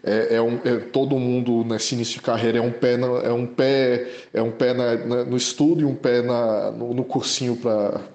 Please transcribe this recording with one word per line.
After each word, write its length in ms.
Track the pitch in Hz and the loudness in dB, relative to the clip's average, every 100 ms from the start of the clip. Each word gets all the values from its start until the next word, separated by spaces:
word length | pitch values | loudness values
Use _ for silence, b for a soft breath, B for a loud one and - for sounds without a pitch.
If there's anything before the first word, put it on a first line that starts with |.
é, 320 | - 107 113 117 | -2 0 2 2
é 60 | |
um, 180 | 117 120 | 2 0
é, 140 | 123 117 | 0 -2
todo 400 | - 131 139 135 | 0 -2 0 0
mundo, 460 | 123 123 120 117 113 | 0 0 0 0 0
nesse 300 | 110 - 123 | -2 -4 -4
início 200 | 113 - | -4 -4
de 60 | |
carreira, 380 | - 117 113 117 | -2 0 2 2
é 20 | |
um 100 | 120 | 0
pé 260 | 120 123 123 | 0 2 2
na, 100 | 127 | 0
é 260 | 123 - | 0 0
um 120 | 120 123 | -2 -2
pé, 640 | - 131 139 131 120 B B B | 0 2 4 4 2 B B B
é 80 | 107 | -2
um 100 | 113 | -2
pé 220 | 113 127 | 0 0
na, 220 | 123 120 117 | 2 0 0
na, 280 | 117 123 127 | 0 -2 0
no 100 | 123 | -2
estudo 460 | - - 147 160 | -2 2 2 4
e 40 | 147 | 2
um 100 | 131 | 0
pé 260 | 127 123 | 2 2
na, 500 | 120 120 113 107 104 | 2 0 2 0 -2
no, 220 | 113 120 | -4 -6
no 100 | 123 | -4
cursinho 540 | 123 135 - - 123 120 | -2 -2 -2 -4 -2 -2
pra, 440 | 120 107 101 - - | 0 0 0 -2 -8